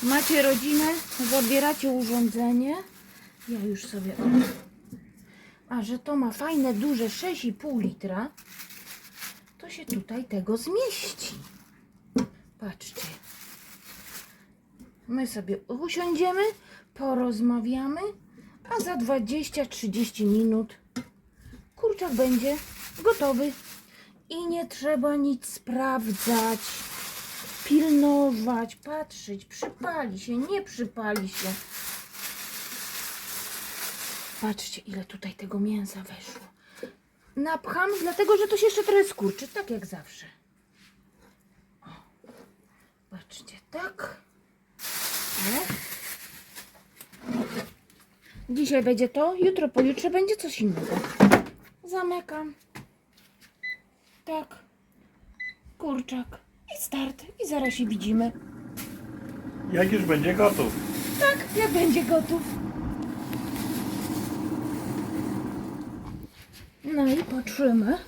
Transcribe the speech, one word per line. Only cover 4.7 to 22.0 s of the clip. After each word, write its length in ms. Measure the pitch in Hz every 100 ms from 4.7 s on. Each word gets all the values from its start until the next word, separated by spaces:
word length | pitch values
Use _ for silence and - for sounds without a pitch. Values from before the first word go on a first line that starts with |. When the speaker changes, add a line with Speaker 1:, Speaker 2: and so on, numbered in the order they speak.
| - - - - - - - - - _
Speaker 1:
a 120 | 240
że 160 | 208 247
to 160 | - 285
ma 160 | 247
fajne, 420 | 220 294 320 262
duże 360 | 208 277 262 226
sześć 360 | 202 359 349 240
i 80 |
pół 260 | 202 302 254
litra, 500 | 190 - 196 185 262 - - - - - - - - - - - - _
to 120 | 339
się 160 | - 320
tutaj 400 | 247 196 226 247
tego 320 | 202 180 226
zmieści. 760 | 240 392 508 - - - - - - - - - _ _ - - - - - _
Patrzcie. 420 | - - - - 165 165 - - - - - - - - - - - - - _ _ _ - _ -
My 200 | 247 254
sobie 300 | 220 180 196 -
usiądziemy, 760 | 247 330 330 349 320 359 370 415 427 - - _
porozmawiamy, 1080 | - 269 254 247 214 240 240 226 262 269 302 403 403 - - - - - 453
a 20 |
za 120 | 349 330
dwadzieścia, 680 | 233 269 208 294 285 302 277
trzydzieści 600 | - 226 196 233 - 208
minut 480 | 208 226 220 220 - _ - - _ _ _ - - - -
kurczak 380 | 453 403